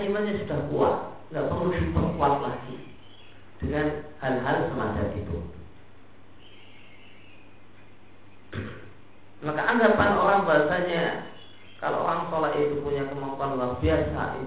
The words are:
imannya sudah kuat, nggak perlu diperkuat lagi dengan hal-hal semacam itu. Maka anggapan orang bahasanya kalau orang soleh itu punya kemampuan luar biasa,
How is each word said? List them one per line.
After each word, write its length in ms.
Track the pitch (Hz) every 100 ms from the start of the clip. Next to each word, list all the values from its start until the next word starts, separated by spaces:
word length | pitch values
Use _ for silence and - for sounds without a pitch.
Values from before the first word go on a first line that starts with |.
| 202
imannya 320 | 214 208 -
sudah 160 | - 143 139
kuat, 220 | - - - - - -
nggak 160 | 151 143
perlu 180 | 175 180
diperkuat 640 | 170 165 151 - - 143 -
lagi 340 | - - - 120 - - - - - - - -
dengan 240 | 135 147 151 151 - -
hal-hal 360 | 131 120 135 165 -
semacam 340 | 127 107 101 101
itu. 240 | 104 - - - - - - - - - - - - - - - - - - - - - - - - - - - - - - - - - - - - - - - - - - 147
Maka 160 | 151
anggapan 480 | 214 240 214 202 202 190
orang 240 | 196 202 185
bahasanya 560 | 151 151 180 180 165 151 - - - - - - -
kalau 320 | 151 - -
orang 240 | 165 165
soleh 200 | 160 151 147
itu 240 | 147 143
punya 240 | 143 143
kemampuan 560 | 139 139 139 135 139 131
luar 160 | 123 -
biasa, 560 | 151 156 101 - - -